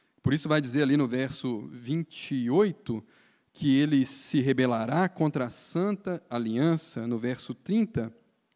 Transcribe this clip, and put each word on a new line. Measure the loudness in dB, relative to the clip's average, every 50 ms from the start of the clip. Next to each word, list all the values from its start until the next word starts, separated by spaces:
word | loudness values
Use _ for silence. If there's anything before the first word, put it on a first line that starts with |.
| _ _ _ _ 0
Por | 0 0
isso | 0 0 2
vai | 2 2
dizer | 2 0 0 2 4
ali | 4 4
no | 4 2 2
verso | 0 -2 -2 -2 -4 -6 -6 -4 -6 -6 -8 -10
vinte | -14 -12 -8 -4 -4 -4 -4 -6 -10 -14 -8 -6 -4
e | -2 0 2
oito | 4 4 4 2 0 -4 -6 -6 -6 -6 -8 _ _ _ _ _ _ _ _ _
que | -10 -2 2 4 4
ele | 4 4 4 4 2 2
se | 2 -2 -8 -6 -2 0 2
rebelará | 2 2 2 2 2 2 2 0 -2 0 0 2 2 0
contra | 0 0 0 0 0 -2 -4 -4
a |
Santa | -6 -12 -12 -6 -4 -2 0 0 -2 -4 -4 -6 -8 -8 -8 -6
Aliança, | -6 -4 -2 -2 0 2 2 2 2 0 -2 -6 -10 -8 -6
no | -4 -4 -2
verso | -2 -4 -6 -6 -8 -12 -12
trinta, | -10 -6 -2 0 0 0 0 2 0 0 0 -2 _ _ _ _ _ _ _ _